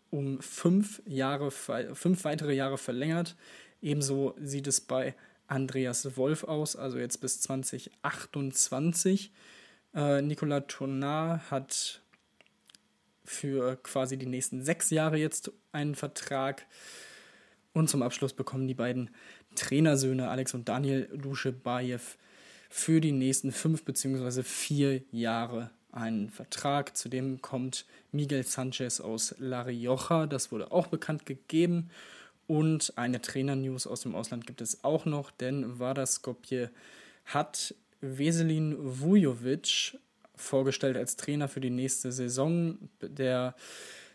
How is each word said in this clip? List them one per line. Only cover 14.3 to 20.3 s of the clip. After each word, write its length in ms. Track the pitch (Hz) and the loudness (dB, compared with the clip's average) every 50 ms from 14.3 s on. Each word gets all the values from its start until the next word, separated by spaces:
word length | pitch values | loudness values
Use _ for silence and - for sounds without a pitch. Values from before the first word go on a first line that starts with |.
| 127 127 127 - - 127 131 | -2 -2 -2 -4 -4 -2 -2
sechs 260 | 147 165 - - - | 0 0 0 2 2
Jahre 280 | 160 156 156 160 156 156 | 4 4 4 4 4 2
jetzt 340 | 156 151 - - - - - _ _ _ - | 2 0 -2 -4 -6 -8 -12 _ _ _ -4
einen 220 | 151 147 147 143 | -2 -2 -2 -2
Vertrag. 680 | - - 139 - - - - 139 135 131 139 139 - - - - - - - - - - - - - - - - - - _ _ _ _ _ - | -2 -4 -6 -6 -8 -6 -4 -2 0 0 -2 -2 -4 -10 -18 -20 -20 -20 -18 -18 -18 -18 -18 -20 -20 -20 -20 -20 -20 -20 _ _ _ _ _ 0
Und 160 | 160 160 151 | 2 2 4
zum 120 | - 139 | 2 2
Abschluss 300 | 120 123 - - 143 131 | 2 0 0 0 -2 -2
bekommen 380 | - - 131 - - 131 131 131 | -2 -4 -6 -4 -4 -2 -2 -2
die 40 | 131 | -2
beiden 360 | 135 120 123 127 127 123 - - - - - - - - _ - | -2 -2 -2 -2 -2 -4 -6 -8 -16 -20 -20 -20 -20 -20 _ -6
Trainersöhne 760 | - - - 131 143 160 156 147 135 135 131 131 131 127 | -6 -2 2 4 6 6 6 6 6 4 2 2 2 0
Alex 240 | - | 0